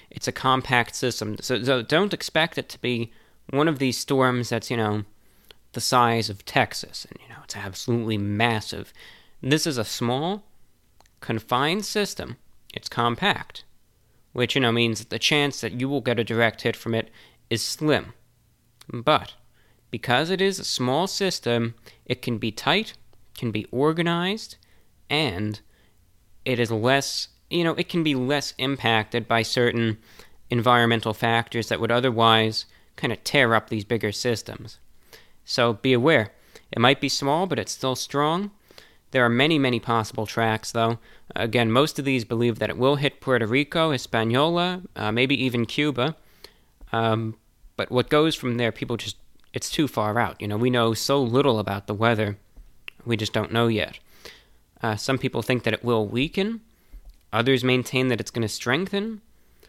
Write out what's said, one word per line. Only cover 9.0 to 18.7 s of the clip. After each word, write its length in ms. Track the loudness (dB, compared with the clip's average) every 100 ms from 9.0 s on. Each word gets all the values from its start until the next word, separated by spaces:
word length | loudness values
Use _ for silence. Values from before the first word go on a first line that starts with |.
| -20 -20 -20 -8
This 280 | 0 0 0
is 100 | -4
a 80 | -4
small, 600 | -4 -2 -2 -2 -4 -10 -20 -20 _ _ _ _ _
confined 640 | -6 -6 -2 0 0 -2 -4
system. 520 | -4 -4 -4 -12 -14 -18 -20 -16
It's 160 | -12 -8
compact, 720 | -2 0 0 0 -2 -6 -16 -20 -20 _ _ _ _ _
which, 200 | -2 0
you 80 | 2
know, 100 | 2
means 280 | 4 2 0
that 100 | -6
the 80 | -4
chance 440 | 0 2 0 -2
that 180 | -6 -4
you 100 | -4
will 120 | -2
get 180 | 0 0
a 40 |
direct 380 | 0 2 2 2
hit 140 | -2 -2
from 180 | -2
it 160 | -2 -4 -10 -20 _ -6
is 140 | -4
slim. 500 | -4 -2 2 2 0 -14 _ _ _ _ _